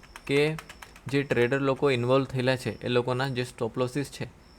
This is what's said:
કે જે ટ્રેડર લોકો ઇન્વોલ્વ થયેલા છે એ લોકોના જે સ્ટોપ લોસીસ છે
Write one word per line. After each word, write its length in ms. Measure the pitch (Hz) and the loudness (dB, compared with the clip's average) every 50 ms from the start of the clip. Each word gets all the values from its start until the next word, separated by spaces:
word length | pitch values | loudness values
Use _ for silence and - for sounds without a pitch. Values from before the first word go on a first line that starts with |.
| - - - - - | -20 -20 -20 -12 -4
કે 280 | - 139 143 147 156 160 156 - - - - - - - - - | 0 2 2 2 2 0 -4 -8 -14 -20 -20 -20 -20 -20 -16 -6
જે 160 | 120 135 143 135 | -2 -2 0 0
ટ્રેડર 360 | - 123 120 120 120 135 139 | 2 2 2 4 4 2 2
લોકો 300 | 139 139 135 - 147 143 | 2 0 2 2 2 2
ઇન્વોલ્વ 360 | 131 120 120 123 131 135 131 | 2 2 2 4 4 4 2
થયેલા 300 | - - 131 120 127 131 | 0 -2 0 0 0 0
છે 260 | 123 - 113 98 - | 0 -2 -6 -6 -6
એ 60 | - | -4
લોકોના 400 | 117 123 123 120 127 123 127 135 | 0 0 2 2 2 0 -2 -2
જે 160 | 139 131 123 123 | -2 -2 -4 -4
સ્ટોપ 340 | 123 - - 120 110 - | -4 -6 -6 -6 -4 -2
લોસીસ 280 | 127 127 123 - 147 135 | -2 -2 -2 -2 -4 -6
છે 220 | - - - - - - - - - - | -6 -8 -10 -10 -12 -12 -16 -20 -18 -8